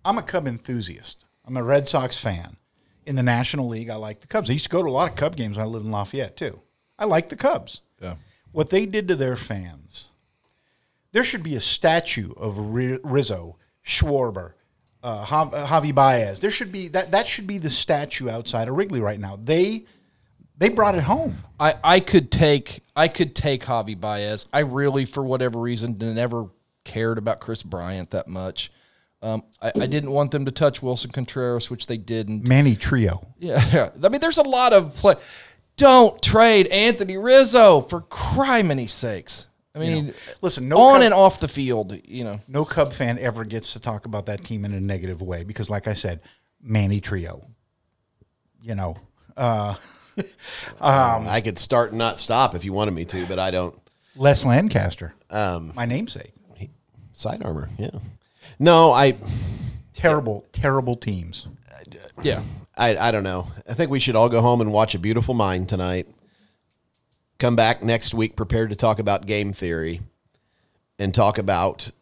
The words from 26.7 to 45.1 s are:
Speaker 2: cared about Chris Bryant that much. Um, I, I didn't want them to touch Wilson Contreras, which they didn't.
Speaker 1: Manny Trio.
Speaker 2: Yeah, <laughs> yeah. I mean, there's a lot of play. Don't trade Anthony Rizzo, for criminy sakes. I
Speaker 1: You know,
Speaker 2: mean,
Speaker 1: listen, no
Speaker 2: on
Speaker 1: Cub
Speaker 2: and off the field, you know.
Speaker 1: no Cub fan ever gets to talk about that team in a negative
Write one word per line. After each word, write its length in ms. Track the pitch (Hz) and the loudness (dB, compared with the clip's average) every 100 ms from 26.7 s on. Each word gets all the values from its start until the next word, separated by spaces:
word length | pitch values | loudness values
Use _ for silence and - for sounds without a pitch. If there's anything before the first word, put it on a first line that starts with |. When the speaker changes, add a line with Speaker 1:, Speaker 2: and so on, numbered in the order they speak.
| _ | _
Speaker 2:
cared 340 | - 113 113 113 | -12 -4 -4 -2
about 220 | 107 - | -4 -6
Chris 240 | - 113 | -6 -10
Bryant 460 | - 92 87 95 87 | -10 -10 -8 -10 -6
that 180 | 95 - | -8 -8
much. 420 | 92 92 - - _ _ _ _ _ | -10 -10 -10 -14 _ _ _ _ _
Um, 200 | 110 110 - _ | -8 -8 -10 _
I, 80 | 117 - | -6 -4
I 100 | 127 | -2
didn't 240 | 151 143 | -4 -2
want 220 | 143 143 | -2 0
them 140 | 139 135 | -2 -6
to 40 | |
touch 320 | 127 151 - | 0 0 0
Wilson 300 | 127 123 127 | -6 -6 -6
Contreras, 580 | 135 123 135 123 120 - | -8 -8 -6 -4 -4 -6
which 160 | 120 - | -10 -8
they 100 | 117 | -8
didn't. 460 | 101 113 104 110 120 | -6 -6 -4 -4 2
Speaker 1:
Manny 260 | 131 143 | 4 4
Trio. 500 | 104 - 135 104 87 - _ | 2 0 2 2 0 -10 _
Speaker 2:
Yeah, 260 | 175 135 117 | -2 2 4
<laughs> 40 | |
yeah. 180 | 170 98 - | 2 0 0
I 60 | 180 | 0
mean, 120 | 269 | 2
there's 180 | 330 320 | 0 2
a 40 | |
lot 300 | 285 247 247 | 2 4 6
of 240 | 208 156 131 | 6 4 2
play. 180 | 202 - - - - _ _ - | 4 4 -2 -20 -20 _ _ 6
Don't 440 | 285 254 220 - | 10 10 8 6
trade 460 | - 220 226 214 185 | 2 6 8 6 4
Anthony 500 | 190 220 226 190 190 | 4 2 2 -4 -4
Rizzo, 640 | 226 262 254 240 214 151 | 6 8 8 8 10 8
for 180 | 131 170 | 4 -8
criminy 880 | - - - - 269 240 185 135 117 | -8 -8 -2 0 2 2 2 0 -4
sakes. 560 | - 120 98 - - - _ _ 147 | -4 -4 -6 -8 -10 -12 _ _ -8
I 20 | |
Speaker 1:
You 60 | 165 | -4
know, 120 | 156 | -2
Speaker 2:
mean, 120 | 147 - - - | -4 -10 -18 -6
Speaker 1:
listen, 280 | 180 139 127 | -4 -4 2
no 80 | 170 | 8
Speaker 2:
on 180 | 254 269 | 10 10
Speaker 1:
Cub 60 | |
Speaker 2:
and 120 | 233 | 8
off 240 | 196 190 - | 8 6 6
the 80 | 156 | -6
field, 500 | 139 131 117 98 104 | -4 -2 -2 -2 -10
you 200 | - 123 | -14 -10
know. 160 | 117 104 - | -10 -10 -6
Speaker 1:
no 160 | 139 | -4
Cub 280 | 151 160 139 | -2 0 0
fan 240 | - 123 120 | 0 -4 -2
ever 240 | 123 113 | -4 -6
gets 300 | 110 113 - | -8 -8 -8
to 40 | 113 | -8
talk 260 | 120 107 113 | -8 -8 -8
about 200 | 104 104 | -8 -8
that 160 | 101 | -10
team 220 | 90 110 | -8 -8
in 100 | 101 | -6
a 60 | 98 | -4
negative 420 | 98 95 92 | -4 -6 -8